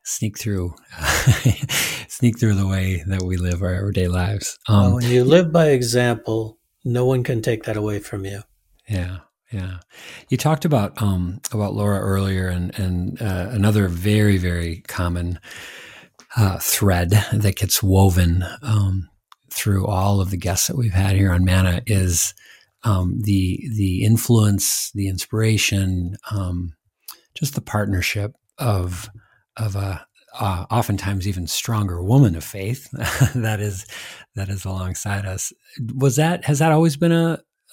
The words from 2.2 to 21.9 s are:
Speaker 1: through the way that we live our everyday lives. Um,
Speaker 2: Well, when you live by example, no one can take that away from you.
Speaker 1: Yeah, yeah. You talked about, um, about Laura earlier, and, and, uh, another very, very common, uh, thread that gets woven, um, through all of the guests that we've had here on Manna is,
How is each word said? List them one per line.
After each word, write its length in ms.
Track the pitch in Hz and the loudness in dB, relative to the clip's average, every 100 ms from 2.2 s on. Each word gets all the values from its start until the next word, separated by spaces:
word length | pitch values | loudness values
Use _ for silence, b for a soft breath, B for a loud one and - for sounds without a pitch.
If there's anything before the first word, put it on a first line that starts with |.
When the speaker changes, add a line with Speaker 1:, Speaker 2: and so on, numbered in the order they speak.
| 120 107 | 0 2
Speaker 1:
through 160 | 113 101 | 2 2
the 120 | 98 | 0
way 360 | 95 95 92 82 | 0 0 -2 -2
that 160 | 95 | -4
we 140 | 92 92 | -2 -2
live 240 | 90 87 | -2 -2
our 120 | 95 | -2
everyday 340 | 92 101 98 90 | -2 -2 0 0
lives. 500 | 90 90 101 - - - | 0 0 -2 -6 -8 2
Um, 140 | 104 | 4
Speaker 2:
Well, 120 | 98 123 | 6 4
when 140 | 120 | 2
you 120 | 123 127 | 4 6
live 260 | 170 175 | 4 4
by 180 | 165 156 | 4 4
example, 920 | 135 120 120 123 117 - 110 110 - _ _ - | 4 2 2 2 0 -2 -4 -4 -12 _ _ -4
no 200 | 120 127 | 0 2
one 180 | 131 | 0
can 180 | 123 120 | 0 -2
take 220 | 113 113 | -2 -2
that 140 | - 107 | -4 -4
away 220 | 107 104 | -4 -4
from 260 | - 104 95 | -6 -8 -8
you. 160 | 101 - _ _ _ - | -10 -16 _ _ _ -6
Speaker 1:
Yeah, 320 | 101 90 95 - _ _ | -6 -6 -10 -16 _ _
yeah. 280 | 104 92 90 - B B B B | -10 -8 -10 -18 B B B B
You 80 | 127 | -2
talked 280 | 147 156 170 | 0 0 2
about, 360 | 135 101 - | 0 0 -2
um, 380 | 104 92 90 95 - | 0 0 -2 -6 -8
about 220 | 110 101 | -4 -4
Laura 260 | 104 101 98 | -2 0 0
earlier, 480 | 101 98 98 95 92 | 0 0 0 -2 -2
and, 300 | 90 90 - | -2 -4 -4
and, 440 | 95 90 90 - | -2 -2 -2 -4
uh, 260 | 110 92 92 | -4 -4 -2
another 360 | 117 104 107 95 | 0 2 4 2
very, 500 | 85 98 107 104 98 | 0 2 4 4 4
very 440 | 90 87 85 82 - | 0 -2 -4 -8 -10
common, 520 | - 87 87 87 87 B B B B B B B _ - - | -4 -2 -2 -4 -6 B B B B B B B _ -6 0
uh, 220 | 98 90 | 2 0
thread 520 | - - 101 90 87 104 - | -2 0 2 2 4 2 2
that 220 | 104 104 - | 0 0 0
gets 260 | 95 - | -2 0
woven, 600 | 95 95 98 90 87 87 87 - | 4 6 6 6 4 2 -2 -6
um, 480 | - 107 98 95 87 _ _ _ - | -2 0 2 -2 -6 _ _ _ -14
through 340 | - 107 98 98 | -6 0 0 2
all 340 | 95 98 101 | 2 2 2
of 120 | 92 | 2
the 60 | 92 | -2
guests 300 | 90 95 - | -2 0 -2
that 100 | 143 | 0
we've 160 | 117 | 0
had 220 | 92 95 98 | 2 4 4
here 160 | 98 | 4
on 140 | 87 92 | 4 4
Manna 360 | 92 92 87 | 4 4 2
is, 480 | - | 0